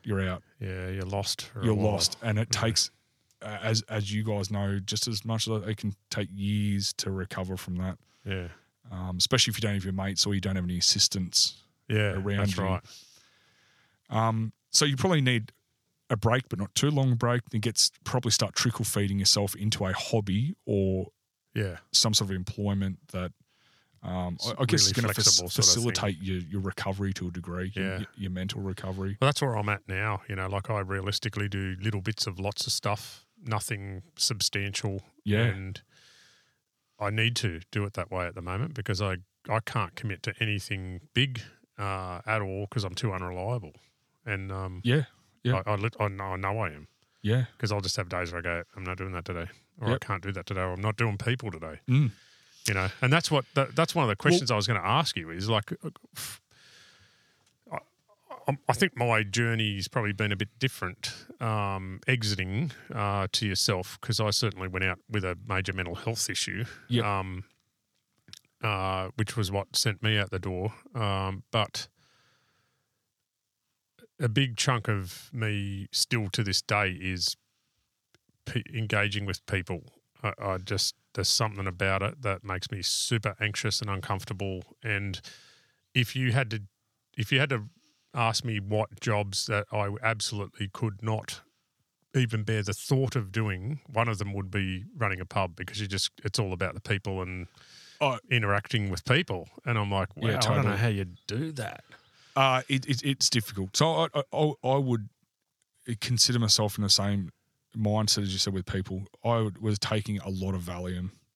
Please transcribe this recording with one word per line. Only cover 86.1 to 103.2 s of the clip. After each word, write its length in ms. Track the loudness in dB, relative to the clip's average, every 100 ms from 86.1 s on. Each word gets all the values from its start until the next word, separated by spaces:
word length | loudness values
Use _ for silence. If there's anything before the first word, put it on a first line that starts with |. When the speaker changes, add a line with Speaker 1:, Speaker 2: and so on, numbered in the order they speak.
| 0
Speaker 2:
you 160 | 2
had 180 | 2 0
to, 100 | -4 -8 _ _ _ _ -6
if 140 | 0
you 80 | 2
had 100 | 2
to 140 | 0 -4 _ _ _ _
ask 300 | 0 0 0
me 160 | -2 -4
what 400 | 0 0 0 -4
jobs 460 | 0 0 0 -4 0
that 200 | -2 0
I 180 | -2 -2 -2
absolutely 640 | -2 -2 -4 -4 -8 -6 -8
could 300 | -2 -4 -2
not 380 | -2 -2 -4 -12 -14 _ _ _ _ _ _
even 300 | 0 2 0
bear 180 | 0 0
the 100 | 0
thought 440 | -4 0 2 2 0
of 160 | -2
doing, 480 | 0 0 -2 -4 -6 -4
one 160 | 0 0
of 100 | 0
them 140 | -2
would 180 | -4 -2
be 340 | -2 -2 -4 -8 -4
running 240 | -2 -2
a 60 | -2
pub, 300 | -2 -2 -4
because 240 | -10 -6
you 80 | -4
just, 240 | -2 -2 _
it's 140 | -4 -2
all 140 | -2
about 220 | -2 -4
the 60 | -4
people 400 | -2 -2 0 -4
and 260 | -4 -6 -10 -14 -20 -20 -20 0
Speaker 1:
Oh. 180 | 0 0 0
Speaker 2:
interacting 600 | 2 4 2 2 -2 0
with 140 | -2
people. 440 | 2 2 2 -4 -6 -10
And 140 | 0 2
I'm 120 | 2
like, 240 | 2 0 0
"Wow, 120 | 0
Speaker 1:
Yeah, 80 | 2
Speaker 2:
I 20 |
don't 160 | 4 4
know 60 |
Speaker 1:
totally. 140 | 4 4
Speaker 2:
how 100 | 2
you 160 | 2 -2 -8 -8
do 240 | -4 -4
that." 320 | -6 -8 -8 -18 -20 _ _ -6
Speaker 1:
Uh, 280 | 2 4 4 2
it, 160 | 0 2
it, 160 | -2
it's 260 | 0 2